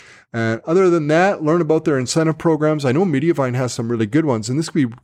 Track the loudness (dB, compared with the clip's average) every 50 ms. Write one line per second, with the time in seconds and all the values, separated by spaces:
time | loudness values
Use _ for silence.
0 | -20 -20 -20 -20 _ _ -6 -4 -2 -2 -2 -4 -2 0 2 4 4 4 4 2
1 | 2 2 2 2 2 2 0 0 0 0 0 0 2 2 0 0 2 0 0 0
2 | -2 -2 -2 0 0 0 -2 0 0 0 0 2 2 0 0 0 0 0 0 2
3 | 0 0 0 0 0 0 0 0 0 -2 -2 -2 -4 -4 -4 -6 -4 -4 -2 -2
4 | -2 0 0 0 0 0 -2 -2 -2 -4 -4 -4 -4 -4 -2 -2 -2 -2 -4 -10